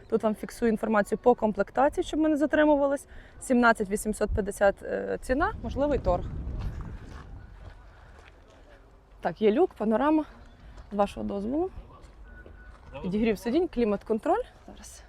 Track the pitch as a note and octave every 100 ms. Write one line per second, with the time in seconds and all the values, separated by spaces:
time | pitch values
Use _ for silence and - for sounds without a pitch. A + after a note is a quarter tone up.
0 | - A3 G#3+ G#3+ - - A#3 G#3+ A3 G#3+
1 | G3+ G#3+ B3 B3 G#3+ G3+ - - C#4+ -
2 | - D#4 D#4 C#4+ D4 D4+ D4+ C#4+ C#4 C#4
3 | - - - - - A#3+ A#3+ A3+ F#3+ G#3
4 | G#3+ G#3 G#3 A3 G3 - G3+ - - G3
5 | G3 F#3+ - C4 G4 - - B3 D4 C4
6 | F#3 F3 - - - - - - - -
7 | - - - - - - - - - -
8 | - - - - - - - - - -
9 | - - F3+ E3 G#3+ A#3 F4+ - G#3+ A3
10 | D4 D#4 D4+ - - - - - - G3+
11 | G3+ A3 G#3+ G3+ G#3+ D4 F#4 - - -
12 | - - - - - - - - - C#3
13 | F3+ G#3 A3+ G3 A#3 D4+ F4+ A#3+ A3 G3+
14 | - A3 D4 G#4+ B4+ - - G#3 - -